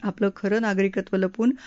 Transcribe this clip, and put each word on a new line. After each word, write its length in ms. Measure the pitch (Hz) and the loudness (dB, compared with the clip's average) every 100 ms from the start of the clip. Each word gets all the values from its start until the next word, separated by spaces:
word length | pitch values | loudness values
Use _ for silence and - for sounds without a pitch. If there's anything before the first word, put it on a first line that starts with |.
आपलं 260 | 208 - 196 - | -4 0 -2 0
खरं 260 | 196 220 | -2 0
नागरिकत्व 560 | 226 196 196 190 185 190 | 0 0 0 0 -2 0
लपवून 360 | 185 190 233 262 | 0 2 0 0